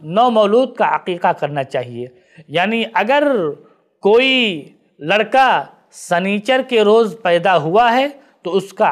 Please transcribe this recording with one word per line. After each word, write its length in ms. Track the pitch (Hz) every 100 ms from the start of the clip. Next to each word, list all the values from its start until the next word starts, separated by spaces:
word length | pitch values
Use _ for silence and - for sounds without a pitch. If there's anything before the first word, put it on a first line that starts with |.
| 151
नौ 240 | 190 247
मौलूद 420 | 220 202 233 254 -
का 80 | 165
अकीका 400 | 156 - 175 185 170
करना 280 | 143 143 131
चाहिए। 460 | 135 123 120 123 _ _ - 151
यानी 320 | 156 196 226 214 175
अगर 320 | 208 285 294 233 156 143 - _ _ _
कोई 280 | 196 233 262 262 226 160 127 _ _ -
लड़का 480 | 151 208 214 262 254 165 - _ _
सनीचर 680 | - - 175 190 208 208 262
के 200 | 254 226
रोज़ 300 | 208 226 220 -
पैदा 300 | 175 170 190 175
हुआ 300 | 156 202 240
है 180 | 247 285 285 _ _ 175
तो 60 |
उसका 340 | 185 190 - 185